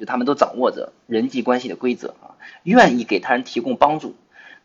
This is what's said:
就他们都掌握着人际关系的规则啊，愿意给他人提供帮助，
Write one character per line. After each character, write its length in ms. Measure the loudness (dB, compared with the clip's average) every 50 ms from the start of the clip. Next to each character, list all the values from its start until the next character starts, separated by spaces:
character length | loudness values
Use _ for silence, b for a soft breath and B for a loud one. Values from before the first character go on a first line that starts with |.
就 60 | -10
他 100 | -6 -4
们 100 | -2 0
都 80 | -2 0
掌 220 | 0 0 0 0
握 140 | 0 -2 -2
着 240 | -2 -4 -8 -12 -14 _ _
人 220 | -4 -2 -2 -2 -2
际 140 | -4 -4
关 180 | -2 0 -2 -2
系 80 | -2 -6
的 80 | -8
规 180 | -4 -2 -2 -2
则 200 | -2 -6 -12 -14 _
啊， 180 | -20 -20 -20 B B B B B
愿 360 | B 4 6 6 6 6 4 0
意 60 | -2
给 160 | -2 -2 -2
他 140 | 0 0 -2
人 100 | -2 -2
提 160 | -6 -8 -6
供 160 | -4 -4 0
帮 220 | 2 2 2 2 -2
助， 160 | -6 -12 -14 -16 _ B B B B B B B B